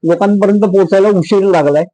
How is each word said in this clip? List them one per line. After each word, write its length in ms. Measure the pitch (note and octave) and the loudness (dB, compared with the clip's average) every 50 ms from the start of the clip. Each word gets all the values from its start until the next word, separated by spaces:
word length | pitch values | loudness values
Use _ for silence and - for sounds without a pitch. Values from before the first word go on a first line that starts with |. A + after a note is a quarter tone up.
| - | 0
लोकांपर्यंत 580 | E3 - - G#3 G3+ G#3 G3+ G3 G3 G3+ G#3 | -2 -2 0 0 0 0 0 0 0 0 0
पोहोचायला 480 | G3+ G#3 F3+ G3 F#3+ D#3+ F#3+ G3 F#3+ G#3+ | 0 0 0 0 0 0 0 0 2 2
उशीर 340 | G3+ F#3 D#3+ - A3 G3 F#3+ | 0 0 -2 0 -2 0 0
लागलाय 420 | G3 F#3 E3 D3 C#3+ D3 D3 E3+ F3+ | 0 0 0 0 0 0 -2 -2 -4